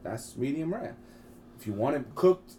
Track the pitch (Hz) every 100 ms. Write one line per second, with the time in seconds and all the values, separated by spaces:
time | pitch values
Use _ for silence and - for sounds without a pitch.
0 | - 117 - - 131 151 160 214 - -
1 | - - - - - - 107 101 123 147
2 | 123 - 185 180 -